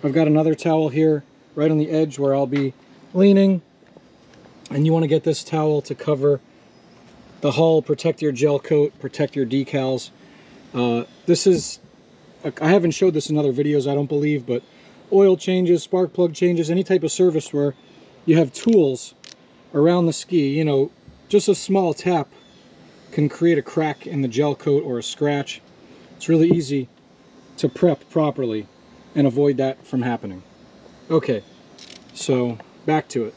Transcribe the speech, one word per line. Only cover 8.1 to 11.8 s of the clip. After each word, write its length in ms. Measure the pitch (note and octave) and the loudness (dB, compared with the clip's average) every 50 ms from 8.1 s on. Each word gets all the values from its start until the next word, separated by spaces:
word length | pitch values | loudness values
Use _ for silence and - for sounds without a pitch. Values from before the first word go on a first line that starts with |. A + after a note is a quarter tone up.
| D#3 - | -4 -2
your 100 | - D3+ | -4 -4
gel 280 | C3+ A#2+ C#3 D3+ C#3+ C#3 | -2 0 0 0 0 -2
coat, 340 | - - D#3+ D3 D3 C#3+ - - | -2 0 0 0 0 0 -2 -8
protect 360 | - C3+ - - D3+ C3+ - | -12 -12 -4 -4 -4 -4 -2
your 120 | C#3+ C3+ A#2 | -4 -4 -2
decals. 640 | A#2+ C#3 C3+ - - C#3+ C3 C3 C3 B2 - - _ _ - - - - - - - - - - - | -2 -4 -4 -2 -4 -4 -2 -2 -4 -6 -8 -12 _ _ -20 -20 -20 -20 -20 -20 -20 -20 -20 -12 -6
Uh, 300 | B2+ B2 A#2+ A#2 A#2+ A#2+ - - - _ | -4 -2 0 -2 -2 -4 -8 -16 -14 _
this 220 | - F3 D#3+ - G3 | -2 -2 2 2 2
is, 320 | F#3 D#3+ D#3 - - - | 2 2 0 -8 -14 -16